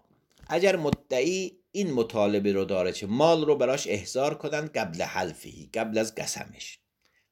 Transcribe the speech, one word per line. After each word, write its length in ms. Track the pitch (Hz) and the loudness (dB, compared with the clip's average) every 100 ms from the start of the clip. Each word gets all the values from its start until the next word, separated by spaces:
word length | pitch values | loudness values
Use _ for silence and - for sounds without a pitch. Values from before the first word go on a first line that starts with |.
| _ _ _ _ - | _ _ _ _ -4
اگر 280 | 165 190 185 | 2 4 4
مدعی 800 | 147 - _ 127 151 185 185 - _ | 0 -2 _ 0 2 0 -4 -10 _
این 200 | 196 185 | -4 0
مطالبه 600 | 127 110 113 104 104 101 | 0 0 2 2 4 2
رو 120 | 98 | 2
داره 280 | 92 95 90 | 0 0 0
که 140 | - 101 | -2 -2
مال 380 | 120 160 165 | 4 6 6
رو 120 | 151 139 | 4 2
براش 300 | 123 143 - | 2 0 -2
احضار 520 | 101 87 127 147 151 | -4 -4 -2 -2 -2
کنن 280 | 147 151 156 | -4 -6 -4
قبل 360 | 123 98 82 | -4 -4 -4
حلفه، 640 | 85 95 90 80 - - 67 | -4 -2 -4 -6 -16 -18 -8
قبل 240 | 110 110 110 | -4 -2 0
از 160 | 110 | -2
قسمش، 640 | - - - - - - - _ _ _ _ _ | -4 -8 -8 -10 -14 -16 -18 _ _ _ _ _